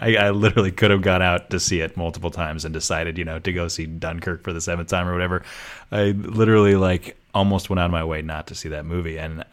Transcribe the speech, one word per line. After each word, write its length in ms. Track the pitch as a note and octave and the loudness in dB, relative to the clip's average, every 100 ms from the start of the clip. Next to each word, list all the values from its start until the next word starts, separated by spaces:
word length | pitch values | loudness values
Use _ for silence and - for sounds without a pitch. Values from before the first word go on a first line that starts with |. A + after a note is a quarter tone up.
I, 280 | A2+ A2 G2+ | 2 4 4
I 20 | |
literally 400 | G2+ G#2 A#2 F#2+ | 4 4 4 2
could 200 | F2 G#2 | 2 4
have 120 | G2 | 4
gone 180 | F#2+ F2+ | 4 4
out 300 | F#2 F2 - | 4 2 -2
to 100 | F2+ | -2
see 200 | - F2+ | 0 -2
it 140 | E2 | -2
multiple 360 | - E2 D#2 E2+ | -4 -6 -4 -8
times 340 | E2 D#2 D#2 | -6 -6 -6
and 80 | D#2 | -8
decided, 460 | D#2 - D#2+ E2 D#2+ | -6 -4 -2 -4 -4
you 80 | E2 | -6
know, 120 | D#2+ | -6
to 120 | F#2+ | -4
go 160 | F2 E2+ | -2 -4
see 160 | - | -6
Dunkirk 580 | D#2+ E2 D#2+ E2+ F#2 E2 | -8 -8 -8 -6 -6 -6
for 120 | - | -8
the 60 | E2+ | -8
seventh 280 | F2 E2+ E2 | -4 -6 -2
time 180 | F2+ F2+ | -2 -2
or 60 | |
whatever. 300 | F2 F2+ F2+ - - - - - | -2 -2 -2 -6 -16 -16 -18 -6
I 200 | G#2 G2+ | 0 2
literally, 640 | G2+ - G#2+ A2 A2 G2+ G2 | 0 -4 2 6 8 8 6
like, 420 | F#2 F2+ - - _ | 4 2 -4 -18 _
almost 340 | G2+ G2 G2 - | 0 2 2 0
went 100 | F#2 | 0
out 80 | F2 | 2
of 40 | |
my 140 | E2+ | 0
way 180 | E2 D#2 | -2 -4
not 240 | D#2 D#2 - | -6 -8 -10
to 80 | |
see 160 | - D#2+ | -12 -8
that 160 | D2+ D2+ | -8 -4
movie, 320 | F2+ E2 D#2+ | -4 -4 -8
and 260 | D#2 D#2+ - | -8 -10 -12